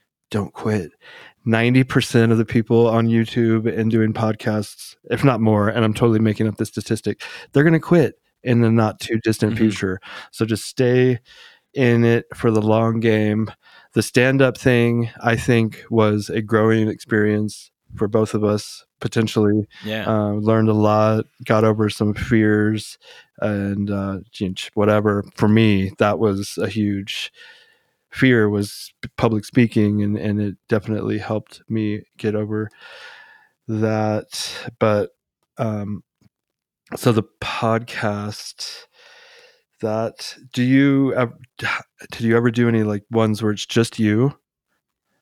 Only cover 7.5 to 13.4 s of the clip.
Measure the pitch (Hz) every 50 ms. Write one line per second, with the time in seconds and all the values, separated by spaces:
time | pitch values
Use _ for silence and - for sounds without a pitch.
7.5 | _ 139 147 170 165 160 - - 175 175 143 - - _ _ _ _ _ _ 127
8.5 | 120 117 117 110 113 113 110 107 - - - - 117 110 - 113 107 - - 107
9.5 | 113 110 110 110 101 - - 95 92 92 - - - - - - - - 117 110
10.5 | 113 101 - - - - 131 120 123 127 127 127 127 117 - _ - - - -
11.5 | _ _ _ _ _ - 131 120 120 117 117 117 117 117 - _ - - - 120
12.5 | 110 107 104 107 110 110 113 113 113 113 110 117 107 107 107 107 107 107